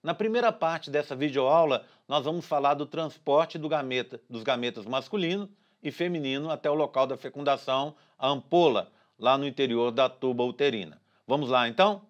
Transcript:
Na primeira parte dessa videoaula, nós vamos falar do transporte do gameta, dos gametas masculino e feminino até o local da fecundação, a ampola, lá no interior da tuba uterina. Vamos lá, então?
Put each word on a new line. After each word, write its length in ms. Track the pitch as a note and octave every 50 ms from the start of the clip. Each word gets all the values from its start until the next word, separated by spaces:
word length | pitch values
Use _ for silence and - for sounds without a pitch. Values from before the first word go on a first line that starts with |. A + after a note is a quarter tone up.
Na 120 | - D#3 E3+
primeira 360 | - G#3+ A3 A3 A#3+ A#3+ A3+
parte 400 | A3+ - E3 E3 E3 D#3+ - D3
dessa 240 | C#3 D3 C#3+ - C#3
videoaula, 720 | B2+ C#3+ D3+ B2+ C#3 C3 C3 D3+ E3+ E3 D3+ C3 A2 - _ _ _ _ -
nós 160 | C3+ D3 B2
vamos 220 | D3 E3 F3 -
falar 260 | - D#3 C#3+ C#3 C#3+
do 140 | D3 C#3+ D3
transporte 720 | - - D#3+ D#3+ D3 - _ _ D3+ C#3 D3+ E3 D#3+ - E3
do 100 | D#3 D#3
gameta, 500 | D#3 D3 C#3 C3 B2+ B2+ A#2+ - C3 A#2 _ _
dos 120 | B2+ A2+
gametas 440 | A2 C#3 C3 A#2+ A#2+ A#2+ - A#2 G2
masculino 600 | A2+ C3 C3+ C3 - G#3+ G#3 F3 E3 F#3 G3+ G3+ F#3+ - _ _ _ _ _
e 80 | - D3+
feminino 600 | - - E3+ F3+ F3 E3 C#3+ C3+ C3+ C#3 D3+ D#3+
até 200 | D#3 C#3+ - D3+
o 40 | D3
local 320 | D3 D3 - - C3 C3
da 120 | C3 C3+ -
fecundação, 760 | - - - C#3 C#3+ C#3+ C#3 C3 - C#3 C3 C3+ C#3+ D3+ D3+ _ _ _ _ _
a 100 | C3 C3+
ampola, 640 | C#3+ C3 - _ E3+ F3 E3+ D3 A#2 G2+ F#2 - _ _ _ _ _ _
lá 180 | G#2+ B2 C3+
no 100 | C3+ C#3+
interior 440 | C#3+ - - C3+ B2 A#2 A#2 A#2+ A#2+
da 180 | A2+ B2 C3 B2+
tuba 340 | - _ - C3 B2 A#2+
uterina. 560 | B2 B2 A2+ - C#3+ C#3+ A#2+ G#2+ F2+ D#2 D2 _ _ _ _ _ _
Vamos 240 | - B2+ D3 D3 A#2+
lá, 180 | B2+ B2 A#2+ A#2
então? 320 | A#2 F#3 F#3+ G#3+ G#3 G3 -